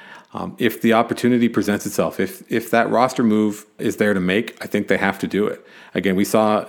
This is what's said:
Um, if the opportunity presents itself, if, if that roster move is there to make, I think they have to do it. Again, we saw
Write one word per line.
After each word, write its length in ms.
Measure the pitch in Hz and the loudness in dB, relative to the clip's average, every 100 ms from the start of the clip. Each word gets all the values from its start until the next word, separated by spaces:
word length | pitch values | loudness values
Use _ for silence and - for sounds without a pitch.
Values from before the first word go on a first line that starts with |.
| - - - | -20 -20 -16
Um, 220 | - 92 - | -12 -10 -2
if 240 | 120 - | -2 0
the 120 | 113 | 2
opportunity 560 | 110 120 120 123 123 117 | 4 2 0 0 2 2
presents 360 | 110 104 104 101 | 2 0 -2 -2
itself, 340 | 98 80 - | -2 -2 -2
if, 300 | 92 - - | -6 -6 -6
if 220 | 117 117 | -4 0
that 180 | 117 107 | 0 2
roster 340 | 110 127 - | 2 2 2
move 420 | 117 107 107 101 - - | 2 2 2 -2 -12 -6
is 200 | 120 98 | -4 0
there 160 | 104 | 0
to 80 | 98 | 0
make, 360 | 90 101 120 - | 0 0 -2 -10
I 40 | - | -4
think 200 | 104 98 | -2 0
they 100 | 95 | 0
have 220 | 98 - | 0 -2
to 80 | 92 | -2
do 200 | 95 104 | -2 -2
it. 160 | - - - - | -4 -14 -20 -8
Again, 220 | 92 95 92 | -4 0 0
we 80 | |
saw 420 | 107 110 107 107 | 2 2 2 0